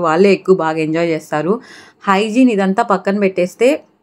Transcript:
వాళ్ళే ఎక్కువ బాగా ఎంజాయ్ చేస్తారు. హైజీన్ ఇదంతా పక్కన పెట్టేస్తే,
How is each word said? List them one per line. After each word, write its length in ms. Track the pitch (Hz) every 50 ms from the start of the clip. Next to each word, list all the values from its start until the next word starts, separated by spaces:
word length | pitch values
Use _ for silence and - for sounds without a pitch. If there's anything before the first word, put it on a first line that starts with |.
| 175
వాళ్ళే 260 | 160 156 170 196 202
ఎక్కువ 240 | 190 - - - 190
బాగా 220 | 180 160 160 160 160
ఎంజాయ్ 320 | 156 156 156 165 170 170
చేస్తారు. 440 | 160 156 151 - 160 151 156 170 214 254 - - - - - - _ _ - 208
హైజీన్ 420 | 196 190 220 220 208 247 262 247
ఇదంతా 340 | 220 190 196 190 190 202 240 233 202
పక్కన 240 | 185 185 202 196 208
పెట్టేస్తే, 500 | 202 190 190 185 175 185 - - 233 262 302 311 - _ _ _